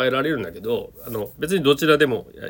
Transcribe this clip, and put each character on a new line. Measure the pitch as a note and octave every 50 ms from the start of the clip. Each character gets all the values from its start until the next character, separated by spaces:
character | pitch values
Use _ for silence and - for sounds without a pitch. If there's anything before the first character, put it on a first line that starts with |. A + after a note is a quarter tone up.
| B2+
え | C3
ら | B2+ C3
れ | C#3 B2+
る | - B2+
ん | G2
だ | E2+
け | - F2+
ど、 | F#2 A2 A#2+ G#2 - - - - - -
あ |
の、 | A#2 A2 G2+ F#2+ - -
別 | C#3 D#3+ F#3+ F#3+
に | D3
ど | C#3 D3
ち | C#3+ E3 D#3
ら | D3+ D3
で | D3+
も | C3+ A#2+ G2 - - - - - -